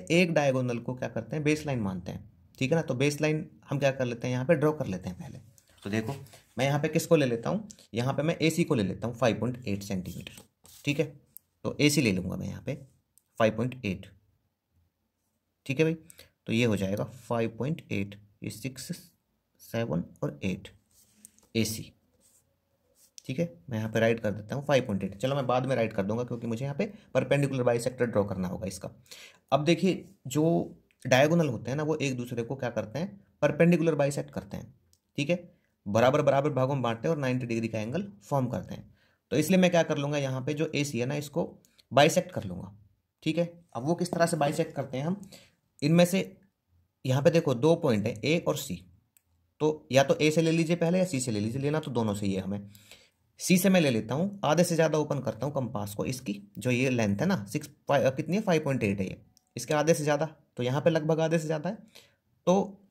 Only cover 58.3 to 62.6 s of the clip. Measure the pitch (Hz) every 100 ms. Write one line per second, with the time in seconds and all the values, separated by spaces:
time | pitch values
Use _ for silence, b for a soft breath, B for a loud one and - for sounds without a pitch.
58.3 | 190 220 160 147 131 107 95 95 - -
59.3 | _ _ - - 151 151 165 147 147 160
60.3 | - _ - 123 139 165 160 156 160 160
61.3 | 165 156 156 165 220 - b b b _
62.3 | _ - 190